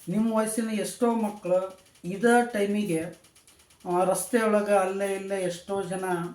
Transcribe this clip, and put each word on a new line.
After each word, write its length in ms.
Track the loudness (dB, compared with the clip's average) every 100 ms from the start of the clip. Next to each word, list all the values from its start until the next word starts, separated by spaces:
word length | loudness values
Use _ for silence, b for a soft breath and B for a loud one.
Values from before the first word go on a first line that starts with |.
| -4
ನಿಮ್ಮ 260 | 0 2
ವಯಸ್ಸಿನ 360 | 2 0 -2 -2
ಎಷ್ಟೋ 440 | -2 -4 -2 0
ಮಕ್ಕಳು 640 | 0 -2 -4 0 0 0 -8 _ _
ಇದ 200 | -8 0 4 4 4
ಟೈಮಿಗೆ, 520 | 0 0 0 0 -2 -4 -10 _ _ _ _ _ _ -2
ಆ, 140 | 2
ರಸ್ತೆ 380 | 2 0 0 0
ಒಳಗೆ 300 | 2 2 4
ಅಲ್ಲೇ 420 | 2 2 0 -2
ಇಲ್ಲೇ 260 | -4 -4 -4
ಎಷ್ಟೋ 420 | -4 -6 -6 -4
ಜನ 220 | -4 -4 -2 -2 -4